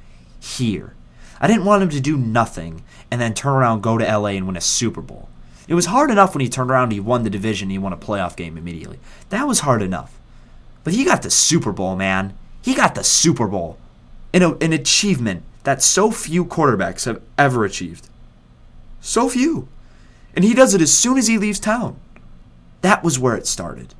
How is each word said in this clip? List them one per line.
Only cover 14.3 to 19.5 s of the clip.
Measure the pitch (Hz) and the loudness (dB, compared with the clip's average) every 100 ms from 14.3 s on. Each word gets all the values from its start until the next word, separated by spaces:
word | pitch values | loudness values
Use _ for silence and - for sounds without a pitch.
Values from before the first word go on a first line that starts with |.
An, | 180 | 2
an | 180 139 160 | 4 2 0
achievement | 160 131 - 202 143 113 87 - - | 0 0 0 2 0 0 -4 -10 -8
that | - 135 | -2 0
so | - - 214 | 2 4 2
few | - - 165 170 | 0 -4 -2 -2
quarterbacks | - 147 104 92 - - | 2 2 2 0 -4 -6
have | 113 - - | -8 -4 2
ever | 143 123 | 2 2
achieved. | 101 - 87 85 - - - - _ - - - - - | 0 -2 -10 -12 -20 -20 -20 -20 _ -20 -20 -20 -20 -16
So | - 220 262 | -4 0 0
few. | 247 285 | 2 0